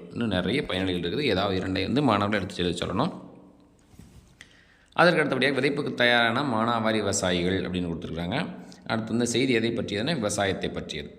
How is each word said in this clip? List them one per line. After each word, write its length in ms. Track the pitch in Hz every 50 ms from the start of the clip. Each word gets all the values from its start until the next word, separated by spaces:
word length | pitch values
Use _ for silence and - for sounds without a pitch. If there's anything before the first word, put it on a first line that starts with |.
| - -
இன்னும் 180 | - - 120 107
நிறைய 340 | 92 90 90 92 - 147
பயனிலைகள் 400 | - - 92 92 95 92 90 90
இருக்குது. 220 | 85 87 104 135 151
ஏதாவது 320 | 120 95 92 101 101 95
இரண்டை 280 | 92 92 92 92 95 92
வந்து 180 | 95 113 143
மாணவர்கள் 380 | 151 123 104 101 101 101 107 101
எடுத்து 240 | 95 101 - - 90
எழுத 220 | 87 82 - 87
சொல்லணும். 280 | 85 90 110 147 - - - - - - - - - - _ - _ _ _ _ _ - - - - - - - - - _ - - - - _ _ _ _ _ _ -
அதற்கு 240 | - 165 175 160 160
அடுத்தபடியாக 360 | 151 - 135 127 127 139 139
விதைப்புக்கு 380 | 127 135 147 143 147 143 127 123
தயாரான 480 | 123 123 120 120 120 117 113 110 131
மானாவாரி 560 | 147 135 113 110 113 120 120 113 107 110 110 107
விவசாயிகள் 640 | 101 98 92 - 95 90 90 87 85 92 95 92
அப்படின்னு 280 | 65 69 90 90 90 85
கொடுத்துருக்காங்க. 460 | 82 80 - - 82 82 87 90 113 147 - - - - - - - - -
அடுத்து 240 | - 113 113 110 -
வந்து 160 | 107 120 120
செய்தி 260 | 113 - 120 135 131
எதை 180 | 117 113 110 117
பற்றியதுன்னா 440 | 113 110 - - 104 101 117 156 170
விவசாயத்தை 560 | 131 104 101 - 104 101 98 87 - - -
பற்றியது. 400 | - 87 76 - 80 73 71 - -